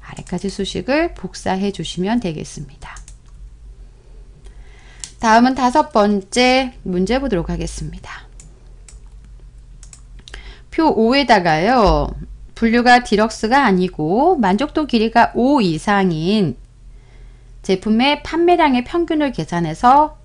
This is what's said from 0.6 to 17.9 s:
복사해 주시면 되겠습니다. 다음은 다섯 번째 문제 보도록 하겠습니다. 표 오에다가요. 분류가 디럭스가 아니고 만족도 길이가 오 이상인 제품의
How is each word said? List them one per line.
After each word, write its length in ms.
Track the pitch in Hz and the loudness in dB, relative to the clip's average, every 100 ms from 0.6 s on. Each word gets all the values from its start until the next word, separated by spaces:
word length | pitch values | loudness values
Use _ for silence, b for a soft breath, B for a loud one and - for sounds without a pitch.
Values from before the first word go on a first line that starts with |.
| 196 - - 285 339 | -6 -6 -2 -2 -2
복사해 580 | - 185 - - 190 202 | -6 -14 -8 -6 -2 -4
주시면 500 | 196 165 - 185 240 | -6 -10 -6 -2 -2
되겠습니다. 760 | 190 156 160 - 147 - - - - - - - - - - - - - - - - - - B B B B B B B | -4 -8 -12 -14 -16 -16 -18 -18 -20 -20 -20 -20 -20 -20 -20 -20 -20 -20 -20 -20 -20 -20 -20 B B B B B B B
다음은 340 | 233 226 247 | 4 6 4
다섯 380 | 262 254 302 302 | 4 2 2 2
번째 800 | 226 208 208 190 - 247 254 262 - | 2 2 2 -2 0 2 2 0 -8
문제 360 | 196 180 190 247 | -6 -2 0 0
보도록 320 | 269 185 165 | 0 -2 -2
하겠습니다. 720 | 170 165 - 151 180 - - - - - - - - - - - - - - - - - - - - - - - B B B B | -6 -6 -8 -12 -12 -16 -20 -20 -20 -20 -20 -20 -20 -20 -20 -20 -20 -20 -20 -20 -20 -20 -20 -20 -20 -20 -20 -18 B B B B
표 180 | - 320 | 0 0
오에다가요. 1200 | - 226 277 277 214 175 156 190 254 196 156 139 - 156 - - | 2 2 2 4 2 2 0 2 4 4 2 -2 -8 -14 -18 -20
분류가 480 | - 226 233 240 247 | -4 0 2 4 4
디럭스가 640 | 247 202 220 - 214 269 | 4 0 0 -2 0 2
아니고 720 | 262 185 180 - 156 202 311 359 | 4 2 0 -2 -2 2 2 2
만족도 500 | 202 202 294 320 302 | 2 0 -2 -4 0
길이가 460 | 233 226 226 233 | 0 2 2 2
오 260 | - 240 285 | 2 2 2
이상인 960 | 190 156 - 202 190 156 165 214 175 - - - - b b b b b b b | 2 0 0 2 2 0 0 0 0 -4 -14 -20 -20 b b b b b b b
제품의 600 | - 190 214 | -4 -4 0